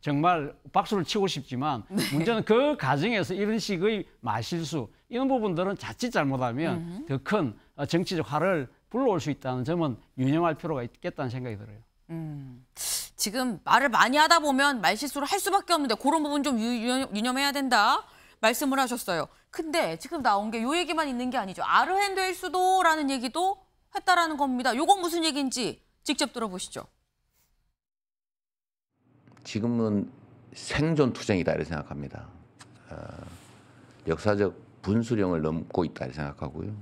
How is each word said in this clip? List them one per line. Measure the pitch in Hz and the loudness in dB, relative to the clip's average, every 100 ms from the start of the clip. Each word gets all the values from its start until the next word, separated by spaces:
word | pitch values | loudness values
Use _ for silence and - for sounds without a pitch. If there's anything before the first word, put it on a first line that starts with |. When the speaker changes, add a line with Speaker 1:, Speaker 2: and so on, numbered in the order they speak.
Speaker 1:
정말 | - 143 170 175 139 - 135 | -2 2 2 2 -2 -10 -2
박수를 | 190 175 202 | -2 0 -2
치고 | 165 214 190 | 0 0 0
싶지만 | 151 131 123 147 123 101 | -2 -6 -4 -4 -4 -4
Speaker 2:
네. | 110 131 | -4 -2
Speaker 1:
문제는 | 143 165 226 | 0 0 0
그 | - 220 294 302 | 4 4 4 2
과정에서 | 131 139 190 226 175 | 0 2 2 0 -2
이런 | 190 208 220 | -2 -2 -2
식의 | - 185 202 214 - _ | -2 0 0 0 -6 _
말실수, | 120 107 113 170 160 160 107 _ _ | -4 -4 -2 -4 -4 -4 -6 _ _
이런 | 233 269 | -2 0
부분들은 | 262 214 165 185 196 | 2 0 0 -2 -4
자칫 | - - 247 | -8 -6 -2
잘못하면 | 214 143 135 127 117 165 180 | 0 0 0 -2 -2 -2 -2
Speaker 2:
음흠. | 170 180 311 | -6 -10 -6
Speaker 1:
더 | 135 | -6
큰, | - 208 143 98 _ - | 0 0 0 -4 _ -8
어, | 143 | -2
정치적 | 165 180 180 151 | 0 0 -4 -2
화를 | 147 180 175 127 _ _ | 0 2 0 -2 _ _
불러올 | 226 269 185 | 0 2 2
수 | 151 | 0
있다는 | 139 135 127 | -4 -4 -4
점은 | 123 175 156 110 _ - | -2 0 0 -2 _ -2
유념할 | 131 156 170 156 | 2 4 2 0
필요가 | 170 147 | -4 -4
있겠다는 | 120 _ 175 170 131 | -6 _ -10 -6 -6
생각이 | 123 127 101 | -6 -6 -8
들어요. | 107 107 113 _ _ | -12 -18 -20 _ _
Speaker 2:
음, | 165 156 147 135 123 127 - - - - - | -10 -8 -10 -12 -18 _ -10 -6 -6 -8 -6
지금 | 214 220 254 190 | -4 -2 -4 -4
말을 | - 196 277 | 4 4 6
많이 | 214 202 285 | 4 4 6
하다 | 320 330 | 6 6
보면 | 302 262 285 254 | 4 4 2 4
말실수를 | 170 208 285 285 277 | 2 0 -4 -4 -2
할 | 392 | 0
수밖에 | 392 349 - | 2 0 2
없는데 | 339 277 | 0 2
그런 | 214 269 320 | 0 2 2
부분 | 294 285 | 2 0
좀 | 285 240 | 0 0
유-, | 226 240 | 0 -2
유-, | 226 254 240 | 0 -2 -2
유념해야 | 208 240 254 277 | -2 -2 0 0
된다 | 277 269 240 214 302 - - - _ | 0 2 4 4 2 -2 -20 -20 _
말씀을 | 220 240 285 269 | 0 2 0 2
하셨어요. | 254 233 - 170 - _ _ | 0 -2 -2 -2 -2 _ _
근데 | - 320 330 214 165 | -8 -2 0 0 -2
지금 | - 339 | -6 -2
나온 | 247 202 214 | 2 2 0
게 | 226 | -2
요 | 233 330 | 0 0
얘기만 | 339 320 302 | 0 -2 -2
있는 | 240 254 | -2 -2
게 | 247 | -2
아니죠. | 196 175 | -4 -6
아르헨 | - 180 277 381 403 | 4 4 4 2 0
될 | 381 370 | 0 -2
수도라는 | 349 370 370 370 381 339 311 277 | -2 -4 2 4 6 4 4 0
얘기도 | 269 240 320 370 392 _ _ _ | -2 -4 -2 -2 -2 _ _ _
했다라는 | 392 - 359 330 294 | -6 2 4 4 0
겁니다. | 277 254 254 226 | 0 0 0 0
요건 | 320 392 | 4 4
무슨 | 349 339 | 4 0
얘기인지 | 320 277 269 311 202 - _ _ | 0 0 -2 -2 -4 -6 _ _
직접 | - 302 269 | -4 -2 -2
들어보시죠. | 247 220 185 - - - _ _ _ _ _ _ _ _ _ _ _ _ _ _ _ _ _ _ _ _ _ _ _ - - | -2 -6 -6 -10 -12 -14 _ _ _ _ _ _ _ _ _ _ _ _ _ _ _ _ _ _ _ _ _ _ _ -20 -20
Speaker 3:
지금은 | - 107 113 120 110 104 - - - - - | -8 -4 -2 0 0 0 -2 -10 -20 -20 -20
생존 | - - - 156 156 131 | -18 -6 -2 0 4 2
투쟁이다 | - - 98 85 | 2 0 2 2
이렇게 | 78 | 0
생각합니다. | 78 80 71 71 71 - - - - _ - - - | -2 -6 -6 -10 -10 -12 -18 -20 -20 _ -20 -20 -18
어, | 80 - - - - - - - - - - - | -16 -14 -16 -16 -20 -20 -20 -20 -20 -20 -12 -4
역사적 | 80 104 101 98 - - - | 0 2 2 2 -2 -20 -10
분수령을 | - 107 113 113 92 85 | 0 0 2 0 2 2
넘고 | 78 82 - - | 0 -2 -4 -2
있다 | 82 - 65 | -2 -4 -10
이렇게 | 71 | -6
생각하고요. | 73 69 73 - 101 107 | -8 -6 -10 -8 -8 -10